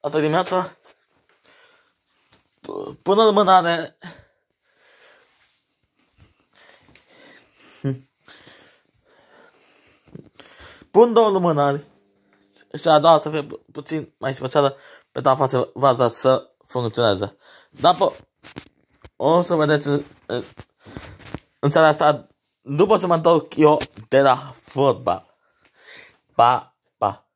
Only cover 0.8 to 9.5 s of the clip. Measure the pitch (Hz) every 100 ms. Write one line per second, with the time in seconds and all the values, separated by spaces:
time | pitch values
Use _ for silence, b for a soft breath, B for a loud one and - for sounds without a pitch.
0.8 | _ _ _ _ _ _ b b b b
1.8 | b b _ _ _ _ _ _ - -
2.8 | - - - 202 220 202 190 185 170 170
3.8 | 165 _ 180 B B B _ _ _ b
4.8 | b b b b b b b b _ _
5.8 | _ _ _ _ _ _ _ _ _ _
6.8 | _ - _ b b b b _ _ -
7.8 | 135 131 _ _ _ b b b b b
8.8 | b _ _ b b b b